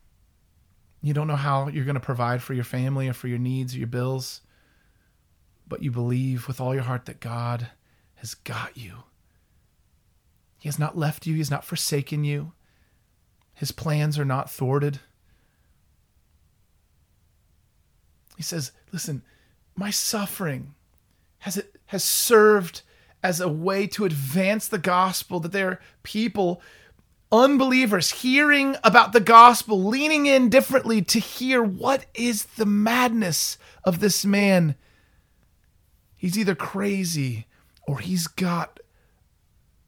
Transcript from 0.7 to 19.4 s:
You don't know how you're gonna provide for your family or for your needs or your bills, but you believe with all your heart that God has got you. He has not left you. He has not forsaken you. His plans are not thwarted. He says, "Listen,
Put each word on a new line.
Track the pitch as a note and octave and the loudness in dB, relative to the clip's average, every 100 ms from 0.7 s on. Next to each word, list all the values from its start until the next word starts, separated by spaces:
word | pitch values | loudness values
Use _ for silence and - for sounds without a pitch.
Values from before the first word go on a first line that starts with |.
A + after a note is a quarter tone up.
| _ _ _ | _ _ _
You | D3 | -4
don't | D3 D#3 | -2 -2
know | C#3+ | -2
how | C#3+ C3+ C#3 | 0 -2 -2
you're | D3 C3+ | -4 -4
gonna | C#3 | -4
provide | - B2 A#2+ B2 | -4 -4 -2 -2
for | - | -4
your | C3 | -6
family | A#2 B2+ B2+ C3+ C3 | -6 -4 -4 -2 -4
or | |
for | B2 B2+ | -6 -6
your | B2 | -4
needs | B2 C3 B2+ B2+ | -4 -4 -6 -8
or | |
your | A#2+ | -6
bills, | B2 B2+ C3 B2+ - _ _ _ _ _ _ _ _ _ _ _ _ - | -4 -4 -6 -8 -14 _ _ _ _ _ _ _ _ _ _ _ _ -16
but | - | -10
you | C#3+ | -6
believe | A#2+ A#2+ B2 C3 B2+ A#2+ | -4 -4 -2 -2 -4 -8
with | B2+ | -8
all | B2+ | -6
your | C3+ | -4
heart | B2 B2+ - | -4 -8 -10
that | - | -14
God | A#2+ A#2 A#2+ A#2+ A#2+ _ _ _ _ _ | -10 -8 -6 -6 -8 _ _ _ _ _
has | A2 - | -16 -16
got | - A2+ A2+ - | -12 -12 -12 -14
you. | G#2+ A2 - _ _ _ _ _ _ _ _ _ _ _ _ _ _ _ | -20 -20 -20 _ _ _ _ _ _ _ _ _ _ _ _ _ _ _
He | D3+ | -8
has | C#3+ | -4
not | D3 - | -4 -2
left | D3+ - D#3+ | -4 -4 -4
you. | |
He | D#3 | -4
has | D3 | -2
not | C#3+ - | -6 -6
forsaken | E3+ - D3 C#3 D3+ | -8 -4 -4 -4 -4
you. | D3 D3 D#3 - _ _ _ _ _ _ _ _ _ | -2 -4 -8 -14 _ _ _ _ _ _ _ _ _
His | - C#3+ | -12 -10
plans | - D#3 D3+ D3+ D3 | -8 -4 -2 0 -2
are | |
not | C#3 C3 C3+ | -2 -4 -6
thwarted. | - B2+ C#3 C#3+ C#3+ - _ _ _ _ _ _ _ _ _ _ _ _ _ _ _ _ _ _ _ _ _ _ _ _ _ _ _ _ _ _ _ _ - | -6 -2 0 -2 -4 -14 _ _ _ _ _ _ _ _ _ _ _ _ _ _ _ _ _ _ _ _ _ _ _ _ _ _ _ _ _ _ _ _ -14
He | |
says, | D#3 E3 C3 - _ | -10 -8 -10 -14 _
"Listen, | E3+ - C3+ - _ | -10 -8 -10 -12 _